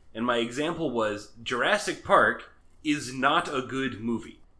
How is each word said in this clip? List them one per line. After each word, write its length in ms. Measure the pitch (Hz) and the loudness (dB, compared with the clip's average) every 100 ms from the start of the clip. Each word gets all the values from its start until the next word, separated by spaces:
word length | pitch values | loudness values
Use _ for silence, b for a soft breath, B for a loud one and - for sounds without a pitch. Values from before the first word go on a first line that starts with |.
| - | -14
And 140 | 113 120 | -6 0
my 120 | 120 | 0
example 520 | 117 120 151 160 160 | 0 -2 -4 -2 -2
was, 400 | 117 107 101 - - | 0 0 -2 -10 -14
Jurassic 640 | 110 120 143 208 175 151 - | -4 0 2 2 0 -6 4
Park 460 | 185 110 120 - - - - | 6 6 2 -6 -20 -20 -10
is 320 | 156 147 120 131 | -2 -2 -2 0
not 320 | 135 160 - 143 | 2 2 0 -4
a 80 | |
good 380 | 127 127 135 104 | -4 -4 -4 -4
movie. 400 | 113 113 - - - - | -2 -4 -4 -16 -20 -14